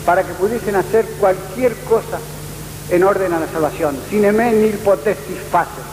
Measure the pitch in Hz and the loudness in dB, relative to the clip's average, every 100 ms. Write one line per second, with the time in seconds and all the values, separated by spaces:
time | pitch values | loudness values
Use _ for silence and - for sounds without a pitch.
0 | - 180 175 170 202 233 214 202 - 226 | 2 2 0 -2 -2 0 0 -2 2 0
1 | 220 220 196 185 - 208 254 214 - 220 | 0 2 2 2 -4 -2 -2 -2 0 0
2 | 160 175 151 - - - - - - 180 | 0 -10 -10 -12 -12 -12 -12 -12 0 4
3 | 190 196 185 165 151 160 151 - 156 135 | 4 4 0 0 -2 -2 -2 0 -2 -2
4 | - 208 202 214 240 220 220 202 202 190 | -2 2 4 4 4 4 2 2 2 2
5 | 220 180 - 170 - 175 165 - 123 | 2 -2 -6 -10 -2 0 0 -8 -14